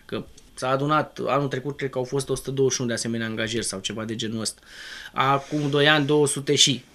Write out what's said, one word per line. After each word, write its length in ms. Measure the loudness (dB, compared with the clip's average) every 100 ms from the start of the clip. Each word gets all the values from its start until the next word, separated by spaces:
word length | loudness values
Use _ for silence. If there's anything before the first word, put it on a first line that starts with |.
că 200 | -8 -8 -8 -16 -20
s-a 140 | -6 -2
adunat, 500 | 0 2 2 0 -4 0
anul 220 | 0 0
trecut 280 | -4 -6 -6
cred 140 | -4
că 80 | -2
au 60 |
fost 240 | -2 -2 -2
o 60 |
sută 160 | -4 -4
douăzeci 240 | 2 2
și 60 | 2
unu 100 | -2
de 60 | -2
asemenea 300 | -2 -4 -4
angajări 380 | -4 -2 -2
sau 160 | -4 -6
ceva 240 | -6 -6
de 100 | -6
genul 260 | -6 -4 -4
ăsta, 200 | -6 -8 -16 -18 -16 -16 -8
acum 580 | 0 2 2 0 -2 0
doi 180 | 4 6
ani 180 | 6 4
două 200 | 4 4
sute 280 | 2 0
și, 300 | 4 4 2 -6